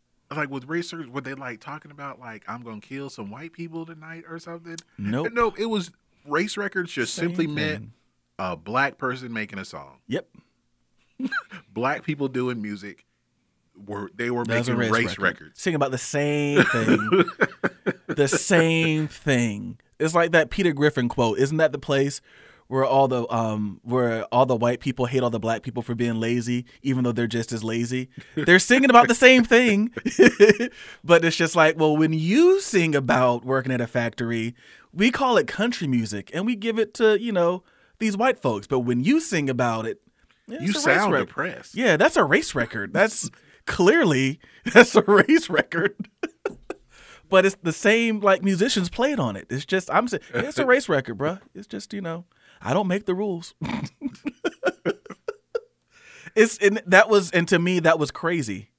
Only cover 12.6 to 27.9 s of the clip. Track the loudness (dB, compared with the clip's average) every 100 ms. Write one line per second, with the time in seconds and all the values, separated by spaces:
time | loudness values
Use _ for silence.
12.6 | -10 -12 -14 -20 _ _ _ _ _ _
13.6 | _ -20 -14 -12 -10 -8 -6 -4 -4 -4
14.6 | -2 -2 0 0 -2 -2 -4 -4 -12 -8
15.6 | -4 -2 -2 -2 -4 -2 -2 -2 0 2
16.6 | 2 0 0 0 2 2 2 0 -4 -4
17.6 | -10 -8 -8 -8 -6 -2 0 0 2 2
18.6 | 2 2 0 -2 -4 -6 -2 0 0 -4
19.6 | -12 -16 _ -4 -2 0 2 2 0 0
20.6 | 0 2 0 0 -2 0 0 2 0 2
21.6 | 0 0 -2 0 0 -4 _ _ -20 _
22.6 | -6 -2 2 2 2 0 -2 -2 -2 -4
23.6 | -6 -10 -4 0 0 -2 -2 0 2 2
24.6 | 0 -2 -4 -4 -2 0 0 -2 -2 -4
25.6 | -6 -8 -6 -4 -2 -2 -2 -2 -2 -4
26.6 | -6 _ -4 -2 0 -2 -2 -4 -6 -6
27.6 | -4 -4 -4